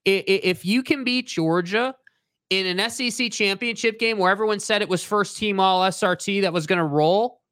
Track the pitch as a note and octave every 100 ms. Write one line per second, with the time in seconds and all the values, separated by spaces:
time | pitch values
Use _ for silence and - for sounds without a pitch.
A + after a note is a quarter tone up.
0 | - F#3+ - F#3+ F#3 F3+ F3 A#3 C4 D4
1 | B3 B3 B3+ - D#3+ E3+ F3 G#3+ B3+ C4
2 | _ _ _ _ _ F#3+ F#3 F3+ A3 A#3
3 | B3 - A#3+ - G#3 G3 A#3+ A3+ A3+ A3+
4 | A3+ A3 F#3 G3 G#3+ G#3 - G#3 G#3 F3
5 | - G#3 G3+ - G#3+ G3 F#3+ F#3 F#3+ F3
6 | G3 F3 - G3 F#3+ E3+ D#3 F#3 D#3+ C#3+
7 | D#3 G3 A#3+ - _